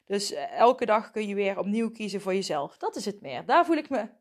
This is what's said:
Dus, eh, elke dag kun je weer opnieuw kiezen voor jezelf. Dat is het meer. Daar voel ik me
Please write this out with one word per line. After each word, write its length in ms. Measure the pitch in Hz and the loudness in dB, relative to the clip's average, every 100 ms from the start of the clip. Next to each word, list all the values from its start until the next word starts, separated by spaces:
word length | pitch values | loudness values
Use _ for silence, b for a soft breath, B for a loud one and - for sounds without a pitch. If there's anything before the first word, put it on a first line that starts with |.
| - | -6
Dus, 280 | 202 202 | -4 -4
eh, 180 | 143 139 | -6 -6
elke 340 | 143 233 254 214 | 4 4 6 2
dag 260 | 214 - | 2 0
kun 160 | 220 208 | -6 -4
je 80 | 202 | -2
weer 240 | 196 190 | -2 -2
opnieuw 320 | 185 220 226 | -2 0 -2
kiezen 300 | 226 208 190 | -4 -6 -4
voor 120 | 190 | -2
jezelf. 440 | 190 185 151 147 - | -2 0 -2 -4 -6
Dat 180 | 427 277 | -6 -4
is 100 | 202 | -6
het 160 | - | -8
meer. 240 | 139 123 170 | -8 -8 2
Daar 200 | 311 330 | 4 4
voel 100 | 311 | 2
ik 140 | 302 | 0
me 200 | 254 220 _ | -4 -4 _